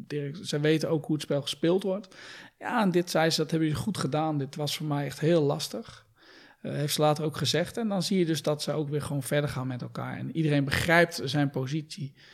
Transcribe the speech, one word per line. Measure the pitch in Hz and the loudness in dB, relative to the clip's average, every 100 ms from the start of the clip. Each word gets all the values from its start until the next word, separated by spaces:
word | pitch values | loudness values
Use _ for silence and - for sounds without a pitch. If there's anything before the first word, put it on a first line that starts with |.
| - | -6
direct-, | 147 143 185 - | -6 -6 -8 -4
ze | 147 | 2
weten | 151 156 156 | 4 4 2
ook | 160 - | 0 0
hoe | |
het | 151 | -2
spel | - 143 | 0 -2
gespeeld | - - 165 190 | -2 0 2 2
wordt. | 98 95 - - - - - - | 0 -4 -6 -18 -18 -18 -20 -10
Ja, | - 240 | -2 2
en | 196 | 4
dit | 175 175 | 4 2
zei | 165 165 | 2 2
ze, | 160 | 2
"Dat | 147 | 0
hebben | 165 156 | 2 2
jullie | 147 | 0
goed | 214 180 | -2 -2
gedaan. | 139 151 160 147 | 0 0 0 0
Dit | 135 156 | -4 -4
was | 147 - | -4 -4
voor | 156 | -2
mij | 143 139 | -2 -2
echt | - | 0
heel | 151 170 | 4 4
lastig." | 143 151 - 214 - - _ _ - - - _ | 4 0 -4 -8 -10 -18 _ _ -20 -20 -20 _
Eh, | 143 | -8
heeft | 143 147 | -4 -2
ze | - | 2
later | 151 151 | 2 2
ook | 156 - | -2 -2
gezegd. | 131 151 185 - | 0 0 0 -2
En | 220 | -2
dan | 196 | 0
zie | - 190 | 2 2
je | 160 | 2
dus | 156 | 0
dat | 151 147 | 0 -2
ze | - | -2
ook | 147 143 | -2 -2
weer | 147 | -4
gewoon | - 143 | -2 -4
verder | - 147 147 | 0 0 0
gaan | 135 131 | -4 -4
met | 123 | -6
elkaar. | 120 - 127 131 | -8 -8 -6 -6
En | 131 160 | -6 0
iedereen | 151 143 | 2 2
begrijpt | 135 - 170 170 170 - | 2 0 4 6 4 2
zijn | 135 147 139 | -2 0 0
positie. | 135 131 156 147 - 139 _ - | 0 -4 -4 -6 -10 -10 _ -20